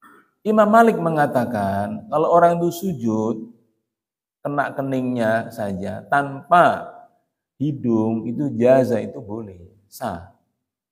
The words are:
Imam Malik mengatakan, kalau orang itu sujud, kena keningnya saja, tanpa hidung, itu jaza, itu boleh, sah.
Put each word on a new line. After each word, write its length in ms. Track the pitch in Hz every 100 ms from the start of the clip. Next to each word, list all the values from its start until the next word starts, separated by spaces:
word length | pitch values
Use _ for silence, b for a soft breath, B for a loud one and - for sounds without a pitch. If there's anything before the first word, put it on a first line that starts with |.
| b b b _ 208
Imam 240 | 220 208
Malik 240 | 226 226
mengatakan, 1120 | 170 165 156 143 127 113 107 98 98 104 107 -
kalau 240 | 151 165
orang 320 | 170 170 170
itu 80 | 170
sujud, 800 | 170 196 139 113 110 110 110 - - _ _ _ _ _ _ _ _ 143
kena 240 | 143 123 139
keningnya 720 | 135 131 127 123 110 113 110
saja, 560 | - 101 92 101 107 -
tanpa 880 | 143 143 135 - 175 143 95 - - - _ _ _ _ _
hidung, 720 | 143 135 120 110 110 113 113
itu 240 | 120 143 113
jaza, 440 | 120 135 120 117
itu 180 | 107 139
boleh, 360 | 110 110 104 90 90 _ _
sah. 440 | - 117 87 90 _ _ _ _ _ _